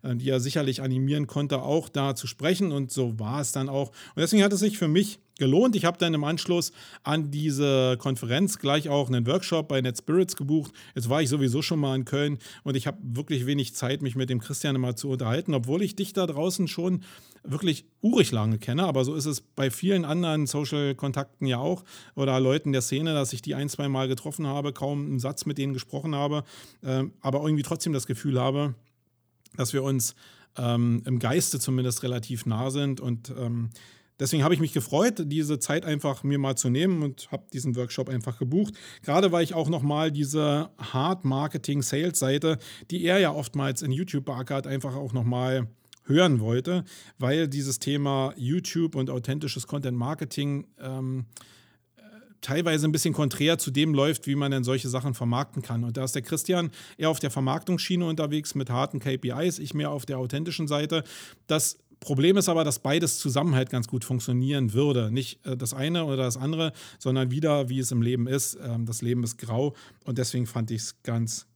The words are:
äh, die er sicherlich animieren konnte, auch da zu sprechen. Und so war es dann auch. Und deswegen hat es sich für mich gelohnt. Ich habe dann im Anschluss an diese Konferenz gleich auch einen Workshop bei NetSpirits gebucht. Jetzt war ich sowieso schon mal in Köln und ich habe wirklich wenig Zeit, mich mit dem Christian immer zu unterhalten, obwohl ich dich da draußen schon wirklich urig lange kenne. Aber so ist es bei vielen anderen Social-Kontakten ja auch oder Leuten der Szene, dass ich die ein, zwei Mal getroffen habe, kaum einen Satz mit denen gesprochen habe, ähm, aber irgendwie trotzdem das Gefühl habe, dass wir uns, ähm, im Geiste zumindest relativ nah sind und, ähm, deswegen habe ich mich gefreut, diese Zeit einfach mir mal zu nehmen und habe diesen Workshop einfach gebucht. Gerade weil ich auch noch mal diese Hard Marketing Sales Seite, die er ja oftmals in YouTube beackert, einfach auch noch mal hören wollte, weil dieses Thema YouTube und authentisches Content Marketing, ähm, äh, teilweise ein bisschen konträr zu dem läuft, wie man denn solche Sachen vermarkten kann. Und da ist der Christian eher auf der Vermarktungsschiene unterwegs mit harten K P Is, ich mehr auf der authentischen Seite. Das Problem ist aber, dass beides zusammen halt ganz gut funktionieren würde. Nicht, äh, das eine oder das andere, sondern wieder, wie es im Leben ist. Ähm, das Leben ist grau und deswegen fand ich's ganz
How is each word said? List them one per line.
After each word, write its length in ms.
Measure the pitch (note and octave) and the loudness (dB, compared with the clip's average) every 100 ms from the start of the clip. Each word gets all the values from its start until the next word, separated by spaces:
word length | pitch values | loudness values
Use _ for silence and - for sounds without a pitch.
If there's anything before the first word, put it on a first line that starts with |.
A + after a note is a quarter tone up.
äh, 140 | C3+ A#2+ | -2 -2
die 140 | B2+ | 2
er 100 | C3 | 0
sicherlich 420 | B2+ D#3 C#3 C3 | 2 0 0 0
animieren 460 | C3 B2+ C3+ D3 C3+ | 0 0 2 0 0
konnte, 340 | C#3+ C#3+ C3 | -2 0 0
auch 260 | B2+ D#3 - | 2 0 0
da 280 | C#3+ C#3 B2+ | -2 -2 -2
zu 100 | A#2+ | -6
sprechen. 460 | - D3 F#3 G3 | -2 0 2 0
Und 200 | C#3+ C3 | 0 -2
so 280 | C3+ B2 A2 | -2 -2 -2
war 220 | A2 C#3 | -4 -4
es 100 | C#3 | -2
dann 180 | C#3 C3+ | -2 -2
auch. 200 | C#3 C#3 | -2 -4
Und 320 | - - - | -8 -10 -2
deswegen 220 | E3 G#3+ | 4 6
hat 100 | G3+ | 6
es 80 | G3 | 4
sich 180 | G#3 G#3 | 0 2
für 80 | D#3+ | 4
mich 320 | D#3+ G#3 - _ - | 4 2 -4 _ 0
gelohnt. 380 | C#3 D3+ B3+ G#3 | 4 6 6 4
Ich 100 | E3+ | 2
habe 120 | F3 | 2
dann 160 | F3 | 0
im 100 | D#3 | 2
Anschluss 480 | C#3+ D#3+ - F3 - - - - | 0 -2 0 0 0 -8 -20 -10
an 280 | - D#3 D3 | -2 0 0
diese 680 | D3 D#3 C3+ C#3+ C3+ B2+ B2 | -2 -2 2 4 4 4 2
Konferenz 600 | C#3 B2+ A#2 B2+ G3 - | -2 -4 0 2 2 0
gleich 300 | C#3 D3+ D3+ | 0 0 2
auch 180 | C#3+ B2+ | 0 2
einen 180 | B2 A#2 | 0 2
Workshop 420 | F3 - E3 D#3 | 0 0 -2 0
bei 140 | C#3 | 0
NetSpirits 540 | B2+ B2 - E3+ F#3 - | 0 -4 0 2 2 -2
gebucht. 360 | C#3 D#3 D3 - - | 0 0 0 -14 -12
Jetzt 160 | - A#2 | -6 0
war 120 | C#3+ | 2
ich 80 | D3 | 2
sowieso 340 | D3 C3+ C3 | 2 2 2
schon 160 | - D#3+ | 0 0
mal 160 | C#3 C3 | 0 0
in 100 | A#2+ | -2
Köln 320 | C#3+ D3 C#3+ - - | 0 0 -2 -10 -12
und 120 | - C3+ | -4 -2
ich 100 | D3 | -2
habe 120 | - | -6
wirklich 460 | B2+ A#2+ D3 D3 B2 | -6 -6 -2 -2 0
wenig 260 | C#3+ B2+ | 0 -2
Zeit, 300 | - B2 C#3+ | -4 -4 -2
mich 120 | C#3 B2 | -2 -2
mit 140 | B2+ | -2
dem 100 | B2+ | -2
Christian 360 | - C#3+ D3+ C3+ | -4 -4 -2 0
immer 200 | B2 A#2 | -2 -4
zu 140 | C#3 | -4
unterhalten, 460 | B2+ A#2 C3 F3+ C#3+ | -2 0 0 0 -2
obwohl 260 | A#2 D#3+ | 0 0
ich 140 | G3 G#3 | 0 -2
dich 180 | G3 | -4
da 140 | - F3 | 0 -2
draußen 400 | C#3+ E3+ F#3 F3 | 0 -2 0 -2
schon 360 | - F3 F3+ - - - - | 0 0 -2 -4 -20 -20 -20
wirklich 420 | - C3+ F#3 C#3+ - _ | -6 -2 0 -2 -6 _
urig 300 | G#3+ A#3+ D3+ | 2 6 6
lange 280 | A#2 G#2+ A2 | 4 2 0
kenne. 240 | C3+ D3 | 0 0
Aber 200 | F#3 C3+ | 2 2
so 120 | C3 D#3 | 2 0
ist 100 | D3 | -2
es 160 | C#3 | -2
bei 300 | _ - C3+ | _ -2 -2
vielen 340 | - F3+ G3 D#3 | 0 2 2 2
anderen 400 | D#3+ F3 D#3 C#3+ | 0 2 0 0
Social-Kontakten 1000 | D3 C#3 D3 C#3+ C3+ C#3 C3+ C#3 _ C3+ | -2 -2 0 0 0 -2 -2 -6 _ 0
ja 100 | A#2+ | 0
auch 280 | D3 F3+ - - - | 0 -2 -6 -20 -14
oder 260 | - C#3 C3 | 0 4 6
Leuten 320 | C3 D3 D3 | 6 4 4
der 100 | C3+ | 2
Szene, 340 | B2 C3+ D#3+ D3+ | 2 0 2 0
dass 180 | C3+ | 0
ich 80 | B2 | -4
die 140 | - C3+ | -4 -4
ein, 120 | C#3+ | -4
zwei 220 | - C#3+ | -2 -2
Mal 180 | C3 C3 | 0 0
getroffen 380 | C3 D3+ D3 D3 | -2 -4 -4 -2
habe, 280 | C#3 C#3+ | -2 -4
kaum 340 | - C#3+ C#3+ D3 | -4 -2 -2 -2
einen 120 | C3+ | -2
Satz 280 | B2 A#2+ - | -2 -4 -4
mit 100 | C#3 | -2
denen 160 | C#3 | -2
gesprochen 400 | B2+ - C#3 C#3 | -4 -6 -6 -4
habe, 300 | C#3+ C#3+ D3 B2+ - - - | -2 0 -2 -4 -14 -20 -12
ähm, 300 | C3 C3 C3+ - | -2 0 -2 -2
aber 220 | C3+ C#3 | -2 0
irgendwie 220 | D3+ D3+ | 2 0
trotzdem 300 | C#3 E3 - | 0 -2 -2
das 120 | C#3+ - | -2 -2
Gefühl 340 | A#2+ D3 B2+ | -4 0 2
habe, 360 | B2+ C#3 D3 A#2+ _ _ _ _ _ _ - - | 2 2 -2 -4 _ _ _ _ _ _ -18 -4
dass 180 | B2 | -2
wir 80 | C#3 | 0
uns, 320 | C3+ C3+ A#2 - - - _ - | 0 0 -2 -6 -20 -20 _ -4
ähm, 460 | A#2+ A#2+ A#2+ A#2 A#2 | 0 2 2 2 0
im 100 | B2 | 0
Geiste 420 | A#2 D3+ A#2+ C#3 | 2 2 0 -2
zumindest 440 | - B2+ B2+ A#2 | 0 0 0 -2
relativ 420 | C3 B2 A2+ A#2+ A#2 | -4 -4 -6 -6 -2
nah 240 | A2+ C3 | -2 0
sind 300 | C#3 C#3 C3 | 0 -2 -2
und, 340 | C3 A#2 A#2 B2+ | -4 -4 -6 -8
ähm, 360 | A#2+ A#2 A2+ - - - _ _ | -4 -4 -4 -8 -20 -20 _ _
deswegen 240 | C3+ D#3+ | 0 2
habe 100 | C#3+ | 2
ich 60 | E3+ | 0
mich 120 | D#3+ | 0
gefreut, 520 | D3+ A#2+ D3 A3+ G#3+ D3+ | -2 -2 0 0 0 -4
diese 320 | D3+ D3 D3+ | -2 -2 -4
Zeit 260 | - D3 | -2 -4
einfach 400 | D#3+ D3 D3 C3 | -2 -2 -2 -4
mir 140 | C#3 C#3+ | -2 0
mal 180 | C3+ B2+ | 0 -2
zu 140 | C3 | 0
nehmen 320 | B2+ F#3 F3 | 2 2 0
und 300 | D3 C3 - | -2 -6 -10
habe 140 | C3+ - | -12 -10
diesen 240 | C3+ C3 A#2+ | -6 -4 -4
Workshop 320 | B2 - C3 | -4 -4 -4
einfach 300 | B2+ A2+ A#2 | -4 -6 -6
gebucht. 380 | B2 E3 G#3 - - - | 0 0 0 -4 -18 -14
Gerade 300 | - D3+ F#3+ | 0 4 4
weil 120 | E3+ | 4
ich 120 | E3 F3 | 2 0
auch 120 | D3+ | 0
noch 140 | D#3+ | 0
mal 300 | C#3+ D3 D#3+ | 0 2 0
diese 580 | D3 C#3 D#3 D3+ C#3+ D#3+ - | 0 0 2 2 2 -2 -10
Hard 480 | A2+ B2+ D3+ F#3 C3+ | -4 0 0 0 0
Marketing 560 | C3+ D3+ D3+ C3 C#3+ | 0 -2 -4 -2 -2
Sales 380 | B2+ C#3 F3 - | 0 0 0 0
Seite, 400 | C3 C#3+ D#3+ D#3 - - - | 2 2 2 0 -4 -20 -8
die 120 | F3 | -2
er 140 | E3+ F#3+ | 2 4
ja 160 | F3 | 4
oftmals 480 | D3 C3 C#3+ C3+ B2+ | 2 -4 -2 -2 -2
in 100 | D3+ | -2
YouTube 340 | C3 F#3 C#3+ C3+ | -2 0 -2 -2
beackert, 420 | B2+ B2+ C#3 C3+ | -6 -2 -4 -2
einfach 280 | C3+ C#3+ C3 | -4 -4 -6
auch 160 | C#3 | -2
noch 120 | B2 | 0
mal 440 | A2+ B2 B2+ C3 A2+ - _ - | 2 2 2 2 -2 -8 _ -20
hören 360 | - C#3+ F3+ B2+ | 2 6 6 6
wollte, 440 | A2 A#2+ F3 F3+ - - - _ | 4 0 2 -2 -2 -14 -20 _
weil 300 | B2+ D3+ D#3 | 0 2 0
dieses 320 | C#3 C3+ C3 | -2 -4 -4
Thema 540 | - C#3+ C#3+ C#3 C3+ - | -2 0 0 0 -2 -4
YouTube 560 | B2 F3 F3 E3+ E3 | -2 -2 -2 -2 0
und 160 | C#3 C3 | 0 -2
authentisches 560 | B2+ B2 C#3 D3+ C3 - | -4 -4 -4 -4 -6 -6
Content 320 | D3 C3+ B2 | -4 -2 -2
Marketing, 720 | B2 D#3 D3 - C#3+ C#3+ - _ | -2 -4 -6 -4 -2 -4 -6 _
ähm, 460 | C3 C3 C3 C3 A2+ - - - _ _ _ _ | -10 -6 -4 -4 -6 -14 -20 -20 _ _ _ _
äh, 40 | - - - - | -20 -20 -20 -14
teilweise 460 | - C#3+ E3+ D#3 D#3 | -4 0 2 2 2
ein 40 | |
bisschen 240 | D3+ E3+ D3 | 2 0 2
konträr 420 | D3 - C#3+ E3 | 0 2 2 2
zu 140 | - | 0
dem 240 | C3+ D#3+ C#3+ | 2 2 4
läuft, 320 | C#3+ D#3 - | 4 2 -2
wie 80 | C#3 | 0
man 160 | C#3 | 0
denn 120 | C3+ | 0
solche 260 | B2 C3 C3 | 0 0 0
Sachen 260 | B2+ C3+ A#2+ | -2 -2 -2
vermarkten 480 | A#2+ A#2+ C#3+ - | 0 0 -2 -6
kann. 200 | - A#2 | -4 -4
Und 140 | A#2+ A#2+ | -2 -4
da 60 | |
ist 100 | C3 | -4
der 80 | C#3+ | -4
Christian 480 | A#2+ D#3+ - F3+ E3+ - - - | -4 -4 0 0 0 -6 -20 -2
eher 120 | D#3 | 0
auf 100 | D#3+ | 2
der 120 | C#3+ | -2
Vermarktungsschiene 760 | C#3 C3 D#3 - F3+ - F3+ E3+ | 0 0 0 0 -2 0 0 0
unterwegs 480 | D#3+ D3 D3+ D3 | 0 0 -2 -2
mit 160 | C#3+ B2+ | -4 -2
harten 300 | B2 C3+ C#3+ | 0 0 -2
K 180 | C#3 C3 | -2 -2
P 120 | B2 B2 F3 | -2 0 -2
Is, 100 | F3 | -2
ich 160 | D3 | -6
mehr 160 | D3+ D3 | -4 -4
auf 160 | D3 C3+ | -4 -6
der 140 | C3+ | -4
authentischen 480 | B2 C#3 E3 D#3+ D3+ | -4 -4 -4 -4 -2
Seite. 360 | D3 D3+ E3 - - - - - | 0 0 -2 -2 -14 -18 -20 -2
Das 320 | D#3 - - _ _ | 0 0 -4 _ _
Problem 360 | - C3+ D#3+ G3 | -2 4 6 6
ist 140 | F#3 | 4
aber, 140 | E3 | 4
dass 160 | D3+ B2+ | 2 0
beides 400 | C3+ D3+ E3 - | 2 2 2 0
zusammen 340 | D3 B2+ E3+ | 0 2 4
halt 160 | C3 B2+ | 2 2
ganz 180 | B2+ A#2 | -2 -2
gut 160 | C3 | -4
funktionieren 680 | - B2+ - B2 C3 C#3+ A#2+ | -2 -2 0 0 2 2 2
würde. 380 | G#2+ D3 B2+ A2 | 2 2 2 2
Nicht, 340 | A#2+ B2 - - | -2 -4 -10 -8
äh, 100 | B2+ | -6
das 200 | A#2+ C3+ | -6 -4
eine 300 | C#3+ F3 D#3+ | -2 0 -2
oder 120 | C3+ | 0
das 180 | B2+ A#2 | -2 -2
andere, 380 | C3+ D#3+ D#3+ - - - | -2 -2 -2 -4 -20 -6
sondern 320 | C3 C3 B2+ | 0 2 2
wieder, 400 | C3 D#3 D3 C3 | 2 2 2 2
wie 80 | C3 | -2
es 140 | B2 | 0
im 100 | B2 | 2
Leben 240 | A#2 B2 A#2+ | 2 2 0
ist. 320 | C3+ - - | 0 -2 -6
Ähm, 280 | B2 A#2 A#2 | -6 -4 -4
das 160 | A2+ | -2
Leben 200 | A#2+ B2 | -2 0
ist 140 | A#2 A#2 | -2 -4
grau 380 | A#2 A#2+ C#3+ C#3+ - - | -4 0 0 -4 -20 -16
und 140 | - B2 | -6 -2
deswegen 300 | B2 B2+ A#2 | -2 -2 -2
fand 240 | A#2 A2+ | -4 -4
ich's 320 | A2+ A2+ - | -4 -6 -10
ganz 420 | - A#2 A2+ A2+ - | -4 -2 -2 -4 -12